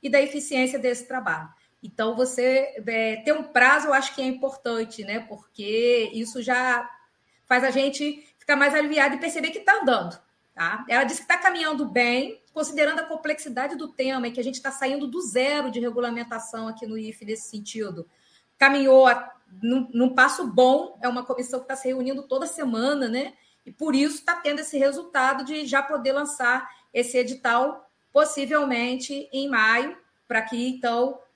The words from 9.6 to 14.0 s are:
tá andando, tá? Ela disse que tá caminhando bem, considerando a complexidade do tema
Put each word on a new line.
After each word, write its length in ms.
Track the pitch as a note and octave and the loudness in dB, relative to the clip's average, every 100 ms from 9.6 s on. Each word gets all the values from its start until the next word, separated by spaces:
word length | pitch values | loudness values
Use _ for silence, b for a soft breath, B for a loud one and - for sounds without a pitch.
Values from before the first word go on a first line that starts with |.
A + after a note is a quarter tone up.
tá 200 | - G#4 | 2 4
andando, 360 | B3+ A3 F3 - _ _ _ | 4 2 0 -10 _ _ _
tá? 300 | - E3 G#3+ - | -6 -4 -4 0
Ela 160 | A#3+ | 2
disse 160 | B3 - | 2 -2
que 80 | - | 0
tá 80 | F4+ | 4
caminhando 480 | F#4+ E4+ D#4 C#4+ | 4 2 -2 -2
bem, 560 | B3 A3 A#3+ B3 C#4+ - _ | 0 2 2 2 -2 -8 _
considerando 460 | D#4 D4 C#4+ D4 E4 | -6 -4 0 2 0
a 40 | |
complexidade 720 | D#4+ D#4 D#4 D4+ D4 A#3+ C#4+ D4 | -4 -6 -4 -6 -6 -6 -4 -6
do 120 | - | -10
tema 400 | - | -4